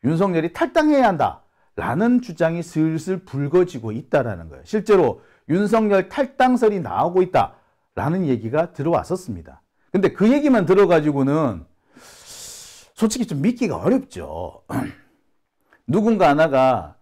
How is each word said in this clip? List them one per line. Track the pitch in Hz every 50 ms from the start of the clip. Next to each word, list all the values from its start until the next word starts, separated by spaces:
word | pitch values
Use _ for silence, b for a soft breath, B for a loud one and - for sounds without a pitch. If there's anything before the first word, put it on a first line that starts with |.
| -
윤석열이 | 175 165 160 196 196 180 165 156 170 -
탈당해야 | - 330 - - 330 302 302 294 277 254
한다 | 214 185 147 123 95 - - _ _ _ _ _ _ _
라는 | - 78 87 120 160 214 240 247 247
주장이 | 247 - 165 - 175 160 165 170
슬슬 | 165 170 - 160 156 160 160 160 160 180 190 185 -
불거지고 | - - 135 143 143 165 180 180 180 - 131 110 113
있다라는 | 107 117 - _ - 147 127 117 101 85 82 82
거예요. | 71 65 -
실제로 | - - 214 196 - 208 190 165 123 - b b b b b b -
윤석열 | 147 185 208 202 214 233 220 208 202 190 185 190
탈당설이 | - - 277 262 - - 254 254 254 240 254 214 208 190
나오고 | 156 101 87 95 135 175 175 185
있다라는 | 185 180 - 139 98 - - _ _ _ _ _ _ _ _ 95 104 143 170 190 185
얘기가 | 147 127 110 104 113 123 151 170 170
들어왔었습니다. | _ - 139 160 170 127 - - 175 180 - - 107 87 78 - 67 _ _ _ _ _ _ _
근데 | - 214 190 170
그 | - - 185 220
얘기만 | 262 285 294 294 254 220 180
들어가지고는 | 147 185 190 202 175 175 160 151 151 143 139 135 139 143 156 160 127 101 82 73 _ _ _ B B B B B B B B B B B B B B B B B B B B B B B
솔직히 | - 220 220 - 254 226
좀 | - 165 139
믿기가 | 143 214 240 - 254 196 139
어렵죠. | 80 87 170 240 269 - _ - 92 80 69 78 82 90 - - - _ _
<clears throat> | - - - - - - _ _ _ _ _ _ _ _ _ _ _ _ _ _ _ _ _
누군가 | - 147 208 214 226 226 196 180 156
하나가 | 143 151 160 160 139 131 131 131 127 104 80 76 - _